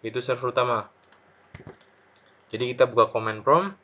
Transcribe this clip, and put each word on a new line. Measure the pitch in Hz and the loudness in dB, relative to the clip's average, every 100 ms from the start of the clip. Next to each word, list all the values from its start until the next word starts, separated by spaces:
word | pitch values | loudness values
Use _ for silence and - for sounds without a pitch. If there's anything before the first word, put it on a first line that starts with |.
yaitu | 113 123 | -6 -6
server | 120 123 127 | -4 -4 -2
utama. | 123 123 113 101 _ _ _ _ _ _ - - - _ _ _ _ _ _ _ | -2 0 -2 -4 _ _ _ _ _ _ -20 -20 -20 _ _ _ _ _ _ _
Jadi, | 110 123 | -6 -6
kita | 127 123 | 2 2
buka | 117 110 | 4 2
command | 113 110 107 117 | 2 -4 -4 2
prompt. | 160 196 196 | 2 2 -10